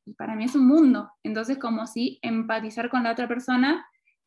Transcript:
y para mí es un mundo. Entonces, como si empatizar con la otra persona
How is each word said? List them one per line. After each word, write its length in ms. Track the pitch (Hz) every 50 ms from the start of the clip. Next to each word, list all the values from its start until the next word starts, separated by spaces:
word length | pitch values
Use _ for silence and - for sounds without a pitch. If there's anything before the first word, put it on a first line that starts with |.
| _
y 80 | 202 214
para 200 | - 226 220 220
mí 100 | 214 220
es 100 | 254 -
un 120 | 294 262
mundo. 440 | 247 285 330 311 262 226 208 104 - _ _ -
Entonces, 340 | 214 214 214 226 226 269 269
como 280 | 269 233 226 220 226
si 320 | 240 - 233 240 277 - - -
empatizar 680 | 240 226 220 220 220 220 220 214 214 220 233 233 240
con 140 | 262 254 233
la 80 | 226 226
otra 140 | 240 247 233
persona 580 | 240 247 254 - 254 247 254 277 330 359 - - _ _ _ _ _ _ _